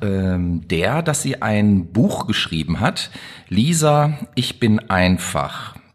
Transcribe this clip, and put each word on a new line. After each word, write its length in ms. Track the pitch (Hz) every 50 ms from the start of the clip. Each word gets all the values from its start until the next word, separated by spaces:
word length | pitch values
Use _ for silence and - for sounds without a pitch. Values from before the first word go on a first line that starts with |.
| -
ähm, 640 | 104 98 95 95 95 92 90 90 87 87 82 80
der, 360 | 82 87 82 87 98 127 160 170
dass 200 | 165 147 - -
sie 180 | 139 135 -
ein 520 | - 113 107 104 104 104 101 95 85 82 -
Buch 340 | 107 139 202 - - -
geschrieben 540 | 101 107 - - - 82 80 76 - 82 -
hat. 300 | 107 156 - - - - - - - - - - - -
Lisa, 720 | 90 95 117 156 175 160 156 151 147 147 147 151 151 135 - - -
ich 240 | - 123 - - -
bin 320 | - 113 107 107 - -
einfach. 880 | 95 92 90 90 92 85 - - - 76 71 71 - - - - - - - _